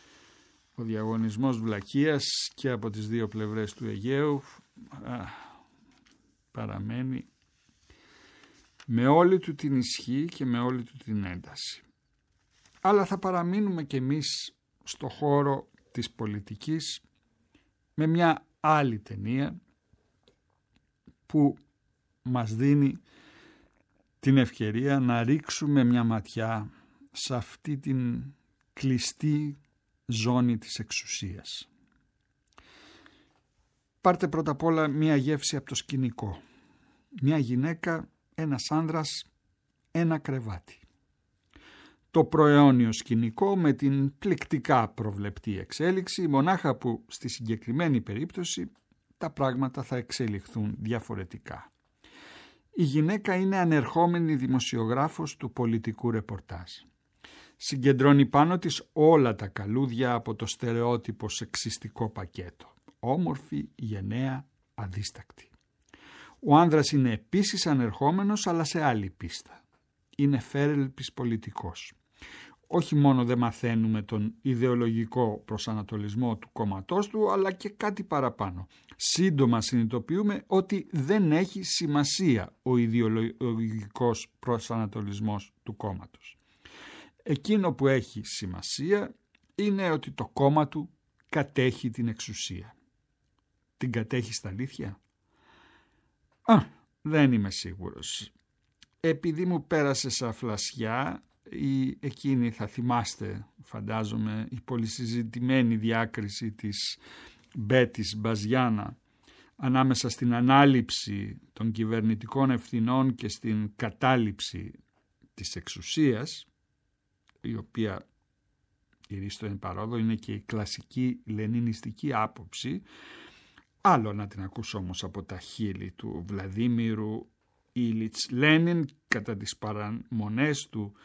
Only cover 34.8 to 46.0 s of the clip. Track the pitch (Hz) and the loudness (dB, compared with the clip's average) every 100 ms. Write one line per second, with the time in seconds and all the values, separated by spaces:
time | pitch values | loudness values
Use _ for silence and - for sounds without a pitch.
34.8 | 156 143 156 143 131 147 - 143 - - | 2 2 4 4 2 0 -2 -4 -6 -8
35.8 | - 139 127 113 107 87 - _ _ _ | -4 -2 -2 -2 -6 -8 -14 _ _ _
36.8 | _ _ _ 240 135 156 120 123 151 165 | _ _ _ -2 2 2 2 0 0 -2
37.8 | 175 165 - _ _ - 156 135 - 156 | -2 -4 -6 _ _ -6 -4 -4 0 0
38.8 | 160 160 147 - - _ _ _ _ _ | 0 -2 -4 -8 -12 _ _ _ _ _
39.8 | _ 165 165 156 147 131 110 87 - - | _ 0 0 0 -2 -6 -6 -10 -14 -20
40.8 | _ _ _ _ _ _ _ - - - | _ _ _ _ _ _ _ -20 -20 -20
41.8 | - _ _ 165 156 156 151 147 143 127 | -20 _ _ 2 4 6 8 10 8 8
42.8 | 113 110 - 117 117 - 196 190 156 123 | 4 2 0 0 0 0 0 4 2 2
43.8 | 139 139 139 - 202 160 - 147 - 127 | 2 2 0 -2 -2 -2 -2 -4 2 2
44.8 | 110 - 107 98 101 - 113 95 95 - | 2 -4 -6 -6 -8 -8 -6 -6 -8 -2
45.8 | 170 190 | 0 0